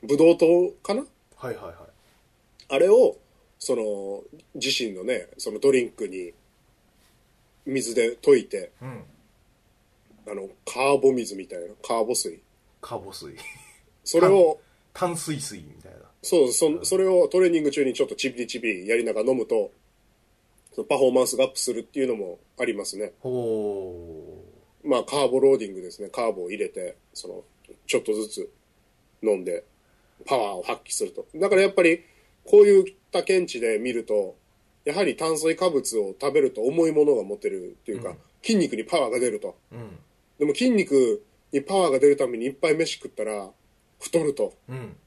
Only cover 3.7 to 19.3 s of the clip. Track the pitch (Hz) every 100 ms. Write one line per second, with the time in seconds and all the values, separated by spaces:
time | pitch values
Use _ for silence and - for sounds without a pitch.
3.7 | 123 107 101 98 101 - 156 _ - 131
4.7 | 131 120 92 101 101 87 - - 104 139
5.7 | 131 113 - 104 92 87 - _ _ _
6.7 | _ _ _ _ _ _ _ _ _ -
7.7 | 135 117 117 113 120 - 135 98 101 90
8.7 | _ 127 117 76 _ _ _ _ _ _
9.7 | _ _ _ _ _ - 101 98 - -
10.7 | 120 135 143 135 131 110 98 92 92 85
11.7 | 104 - 117 110 123 - 82 _ _ _
12.7 | _ - 117 95 - 78 67 - - -
13.7 | _ _ _ - 165 180 196 170 156 _
14.7 | _ _ - 180 170 - 147 - 98 73
15.7 | - 92 - - _ - 175 131 113 160
16.7 | 160 - 190 190 180 156 180 180 170 147
17.7 | 139 135 113 139 - 135 120 120 123 117
18.7 | 95 95 117 117 107 113